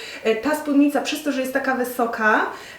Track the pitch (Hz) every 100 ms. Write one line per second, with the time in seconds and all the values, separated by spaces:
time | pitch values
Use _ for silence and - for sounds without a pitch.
0 | - - 220 220 285 302 294 277 294 269
1 | - 294 285 262 254 269 262 247 247 -
2 | 233 - 220 240 - - -